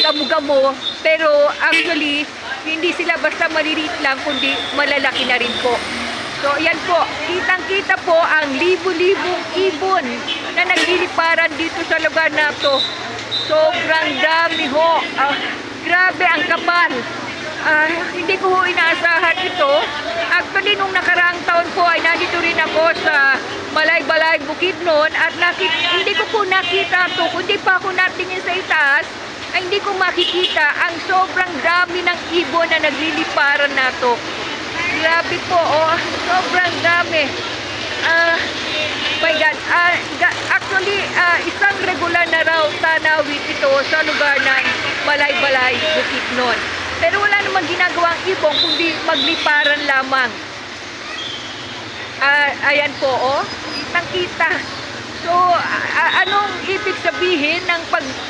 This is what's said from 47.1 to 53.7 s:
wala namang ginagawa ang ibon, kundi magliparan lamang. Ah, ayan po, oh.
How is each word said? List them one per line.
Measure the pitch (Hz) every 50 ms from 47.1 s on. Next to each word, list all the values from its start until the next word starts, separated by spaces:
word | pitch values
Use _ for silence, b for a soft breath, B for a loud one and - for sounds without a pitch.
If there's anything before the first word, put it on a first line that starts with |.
| 370 403 415
wala | 403 403 403 403
namang | 392 381 381 339 285
ginagawa | 349 349 359 359 302 330 349 339
ang | 339 330 -
ibon, | 359 381 - 320 302 294 -
kundi | 359 339 311 330 339 330 320 - -
magliparan | 330 330 294 269 294 330 320 - 320 302 294 302 294 294 294 294
lamang. | 285 277 269 262 262 269 262 254 233 208 190 - - - - - - - - - - - - - - - - - - - - - - - - - - - - - - - - - - - -
Ah, | 262 277 277 294 285 285 262 - - 269 285
ayan | 294 285 285 269 -
po, | -
oh. | 269 262 233 247 254 277 302 392 403 - - - -